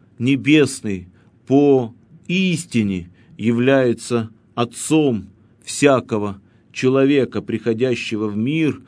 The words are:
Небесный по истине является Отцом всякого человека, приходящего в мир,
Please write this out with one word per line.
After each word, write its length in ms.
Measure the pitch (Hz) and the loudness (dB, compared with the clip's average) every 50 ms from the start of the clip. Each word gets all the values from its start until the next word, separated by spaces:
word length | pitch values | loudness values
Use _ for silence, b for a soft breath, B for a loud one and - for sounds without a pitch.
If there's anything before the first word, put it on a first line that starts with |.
| _ _ _ - | _ _ _ -4
Небесный 920 | 117 127 139 135 107 131 151 151 - 135 - - - 110 98 92 85 - b b b b b _ _ | -2 0 0 0 2 4 4 4 4 2 0 -6 -8 -8 -8 -8 -10 -14 b b b b b _ _
по 480 | - 127 139 143 143 139 131 123 110 - _ _ _ - - _ - | 0 2 4 4 4 4 2 2 -2 -10 _ _ _ -20 -18 _ -4
истине 800 | 175 185 190 185 175 - - - - 120 107 101 98 90 85 87 b b b b b - | -2 0 0 0 -2 -4 -6 -4 -2 -2 -2 -2 -2 -6 -8 -12 b b b b b -6
является 920 | 104 113 117 117 123 131 135 135 131 123 117 113 - - 123 117 113 113 - _ _ _ - | -4 -2 0 0 2 2 4 4 2 2 0 -2 -4 -4 -4 -4 -4 -6 -12 _ _ _ -6
Отцом 720 | - 120 120 - - - - 147 160 151 139 120 101 90 - - _ _ _ _ _ - | -4 -4 -4 -6 -10 -4 0 0 2 2 2 0 -2 -6 -10 -20 _ _ _ _ _ -16
всякого 760 | - - - 143 143 135 123 - - 117 107 104 104 98 98 b b b b b b b | -12 -4 2 4 4 4 2 0 -2 -4 -4 -4 -4 -8 -10 b b b b b b b
человека, 640 | - - 131 131 135 135 135 143 139 123 117 117 110 | -2 0 0 2 2 2 2 2 2 0 -2 -4 -8
приходящего 880 | - - 113 117 - 120 113 110 127 131 120 117 - - 113 104 107 107 | -8 -6 -6 -4 -2 -2 -2 0 0 -2 -2 -4 -6 -6 -6 -4 -4 -4
в 80 | 104 | -4
мир, 460 | 104 110 131 151 160 160 143 - - b | -4 -4 -2 -2 -2 -2 -2 -2 -4 b